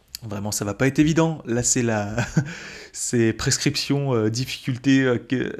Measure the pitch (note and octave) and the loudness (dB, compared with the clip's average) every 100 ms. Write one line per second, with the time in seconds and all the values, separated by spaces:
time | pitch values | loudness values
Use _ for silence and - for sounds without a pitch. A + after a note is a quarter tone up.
0 | _ - A2+ G2+ G#2 G2+ G#2 G2+ C3 C3+ | _ -16 -10 -8 -6 -4 -4 0 0 4
1 | D3+ D#3+ D#3+ D3+ - A#2 A#2 C3 A#2 A2 | 4 4 2 0 -4 -2 0 0 2 0
2 | G#2 A2+ A2 - C#3+ E3+ - - - - | -2 -4 0 0 -2 -8 -14 -16 -16 -8
3 | - A#2+ A2+ A2 - C3 - C#3+ - C#3 | -2 2 2 2 -2 0 0 -2 -2 0
4 | C#3 B2 G#2+ A#2 C3 - - B2 C#3 C3+ | 2 2 2 0 -4 -6 -6 -2 4 4
5 | C3 A#2+ B2 B2+ - - | 4 2 0 -2 -2 -6